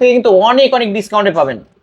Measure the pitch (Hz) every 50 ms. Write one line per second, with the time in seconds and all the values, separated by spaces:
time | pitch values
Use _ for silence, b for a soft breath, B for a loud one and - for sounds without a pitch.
0 | 254 247 240 247 233 233 190 185 202 226 247 262 277 254 262 247 240 208 196 220
1 | - - 214 208 202 196 165 165 147 135 123 104 - _ _ _